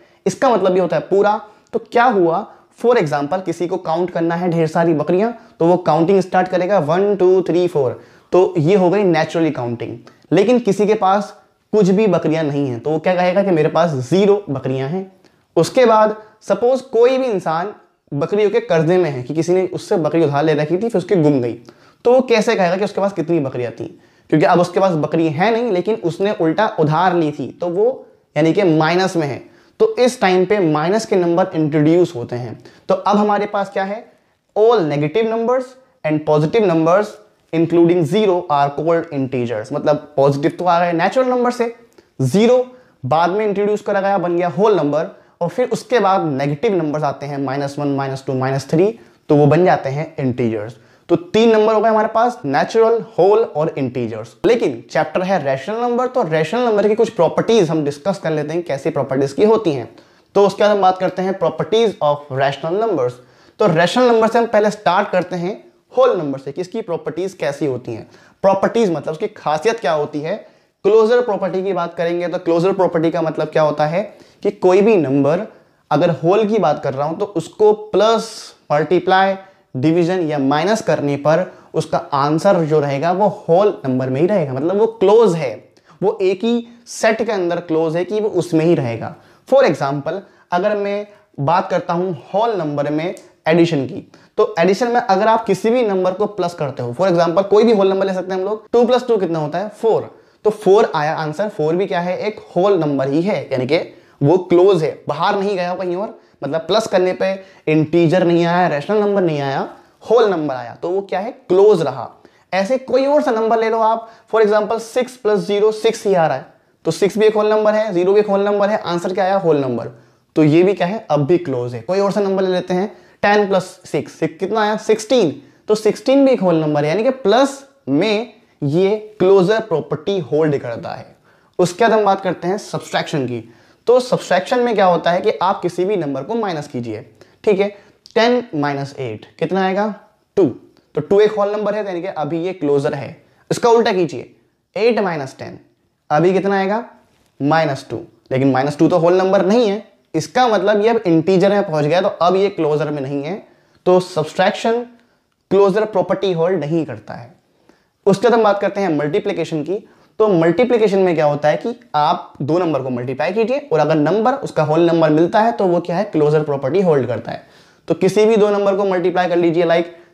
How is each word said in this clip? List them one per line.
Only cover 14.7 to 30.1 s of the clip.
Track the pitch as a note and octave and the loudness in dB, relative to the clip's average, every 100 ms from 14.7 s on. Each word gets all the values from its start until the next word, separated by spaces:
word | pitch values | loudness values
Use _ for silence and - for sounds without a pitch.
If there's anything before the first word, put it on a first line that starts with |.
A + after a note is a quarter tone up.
| C3 C3+ | -6 -6
हैं। | F3+ F#3+ - _ _ _ - | -6 -8 -16 _ _ _ -2
उसके | E3 - A#3 | 0 2 4
बाद | A3 G#3+ G#3+ - _ | 4 2 0 -12 _
सपोज | - G3 A#3+ C4 | -4 0 0 0
कोई | B3 A3+ A#3+ C4 | -2 2 4 2
भी | C4 | -2
इंसान | G3 E3+ E3 G3 G#3 _ _ _ | -4 -2 -4 -4 -10 _ _ _
बकरियों | C#3+ D3+ G#3 G#3 | -6 -2 0 2
के | A3+ | 0
कर्जे | A3+ E3+ D#3+ F#3 | 0 2 2 2
में | E3+ | 0
है | C3+ | -4
कि | B2 | -6
किसी | D3 E3 | -4 0
ने | F3+ F#3 | 0 0
उससे | D#3+ - G3 | -6 -4 -2
बकरी | D3+ E3 | 0 0
उधार | D#3 C#3+ | 0 2
ले | D#3 | 0
रखी | D3+ D3+ F3+ | 0 0 -2
थी, | |
फिर | A#3 G3+ | -2 -4
उसकी | F3 G3 | 0 2
गुम | D3+ C#3+ | 2 2
गई, | A#2 A2+ - - _ _ - | -2 -6 -14 -20 _ _ 2
तो | |
वो | B3+ | 2
कैसे | B3+ A3+ G#3+ G#3 | 4 2 2 0
कहेगा | F3+ F#3 | 0 0
कि | |
उसके | G3 - | -2 -2
पास | G3 | -2
कितनी | G3 D#3 E3+ | -2 -2 0
बकरियां | C3 B2 A#2 | -2 -4 -8
थी? | A2 A#2 - _ _ _ | -8 -14 -14 _ _ _
क्योंकि | D#3 F3 | 2 4
अब | F3 | 2
उसके | F3 - | 2 0
पास | F#3+ | 0
बकरी | E3 C#3+ E3 E3 | 0 -2 0 -2
है | D3 G3 | 0 0
नहीं, | A3+ A#3+ | 0 0
लेकिन | F3+ F3+ A3+ | -2 -2 -4
उसने | F3 D#3 G3 G#3 | -4 -4 -4 -2
उल्टा | E3 D#3+ G#3+ - | -2 0 -2 0
उधार | D3+ D#3 F#3 F3 | 0 2 2 0
ली | D#3 | -2
थी, | C#3+ B2+ - | -4 -10 -8
तो | F3 | -4
वो | F3 A3+ C4 - _ _ D3+ | 0 0 -2 -10 _ _ 0
यानी | D#3+ | 0
कि | D#3+ | 2
माइनस | G3 D#3 D#3 F3 F#3+ E3+ | 2 2 2 0 0 -2
में | D3 | -4
है। | A2+ - _ _ - | -6 -14 _ _ -2
तो | A3 A3 | 0 2
इस | B3 | 0